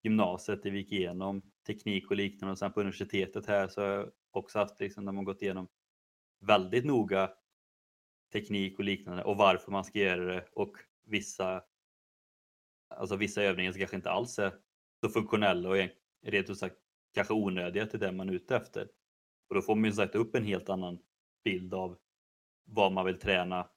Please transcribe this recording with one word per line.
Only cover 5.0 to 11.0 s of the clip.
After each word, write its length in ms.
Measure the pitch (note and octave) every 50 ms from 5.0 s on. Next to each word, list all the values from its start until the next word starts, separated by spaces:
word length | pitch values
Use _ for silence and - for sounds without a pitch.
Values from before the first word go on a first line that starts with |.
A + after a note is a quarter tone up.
| G2+
där 60 | G2
man 140 | G2 G2 G2
gått 160 | G2 F#2+ -
igenom 260 | G2+ G2 F#2 F#2 F2+ - _ _ _ _ _ _ _ _ _ _ _ _ _ _ G2
väldigt 400 | G#2 G#2+ G2+ F#2 F#2 G#2 B2 B2+
noga 460 | D3 C#3 A#2 G#2 F#2+ G2 F#2+ F#2+ F#2 - _ _ _ _ _ _ _ _ _ _ _ _ _ _ _ _ _ _ _ -
teknik 460 | G#2+ G#2+ - G#2 G2+ G2 F#2+ F#2+ -
och 60 | G2+
liknande 380 | G2+ G2 - - F#2 F2+ F2+ -
och 140 | - G2+
varför 340 | G2+ G#2 G2 F2+ F2+ - -
man 120 | G2 G2 F#2+
ska 160 | - - G#2
göra 260 | G2 F#2 F2+ F2+ F2+
det, 200 | F2+ F2+ F2+ - - _
och 180 | - G2+ G2 - - - _ _ _